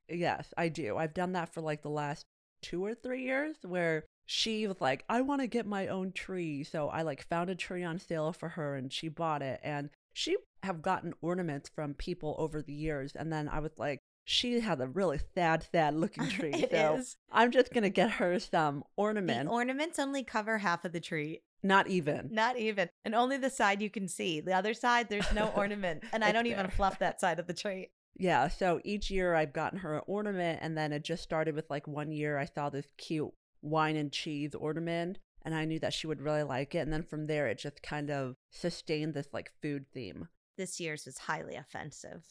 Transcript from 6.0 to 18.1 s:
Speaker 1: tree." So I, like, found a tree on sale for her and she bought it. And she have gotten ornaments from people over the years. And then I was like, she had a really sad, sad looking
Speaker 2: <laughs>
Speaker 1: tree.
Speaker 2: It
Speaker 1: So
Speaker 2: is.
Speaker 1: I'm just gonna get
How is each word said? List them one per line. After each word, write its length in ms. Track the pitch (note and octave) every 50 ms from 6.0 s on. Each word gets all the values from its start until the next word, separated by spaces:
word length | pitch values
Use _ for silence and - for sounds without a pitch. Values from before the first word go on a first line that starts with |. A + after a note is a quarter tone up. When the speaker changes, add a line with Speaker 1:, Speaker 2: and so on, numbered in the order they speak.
| F#3+ F#3+
Speaker 1:
tree." 520 | F3+ - - - F#3+ F#3 F3 D#3+ D3 C#3 C#3+
So 260 | - - E3+ D3 C#3+
I, 140 | - C3 E3
like, 180 | D#3+ C#3 C3+
found 300 | - - F3 E3+ F3 F3+
a 40 | F#3+
tree 280 | E3+ - - G3 F3+ F3+
on 160 | F3 D#3+ F3+
sale 340 | - - E3+ D#3+ D3+ D#3 E3
for 160 | - - D#3+
her 260 | E3 - D3+ C#3+ C#3
and 160 | C3+ B2+ C3+
she 160 | - - - D#3+
bought 360 | D3+ - E3+ D#3+ D#3 D3 C#3+
it. 160 | C3+ B2 -
And 300 | - - D3+ C#3+ C#3+ D3 - _ _ _ -
she 220 | - - - F4 - - - _ - -
have 180 | F#3+ F#3 D#3+
gotten 320 | D3 F#3+ F#3 E3 - E3+ D3+ -
ornaments 480 | - D#3+ F3+ F#3 F3+ E3 C#3+ C#3+ E3 -
from 240 | - - D#3 D3 C#3+
people 420 | - - - F3+ - - D3+ C#3+ -
over 220 | D#3 D#3 D#3+ D#3
the 120 | D3 - D3
years. 420 | D3 D3+ D#3 D#3 C#3+ C3+ C#3+ -
And 160 | - A#2+ D#3+
then 160 | D#3+ D#3 D3 D3
I 120 | - D#3
was 180 | D3 D#3 - -
like, 220 | A2+ C#3+ C#3+ C3 - _ _ _ _
she 340 | - - - - B3 A#3+ A#3
had 220 | A3+ A3 E3+ C3+
a 60 | B2+ C3
really 320 | C3 F3 G3+ F3 C#3 - - - -
sad, 320 | F#3+ F3 E3 D#3+ D#3+ E3 -
sad 220 | - F3 D#3+ D3 D3
looking 320 | D#3 E3 G#3 - - A3+ -
Speaker 2:
<laughs> 0 |
Speaker 1:
tree. 240 | G#3 F#3+ - D#3 -
Speaker 2:
It 180 | E4+ - -
Speaker 1:
So 240 | - D#3+ - - -
Speaker 2:
is. 200 | C4 B3+ - - - _ -
Speaker 1:
I'm 200 | - - A3+ B3
just 200 | A#3+ C4 B3 -
gonna 180 | - B3 G#3+ G3
get 220 | G3+ - F3+ A3+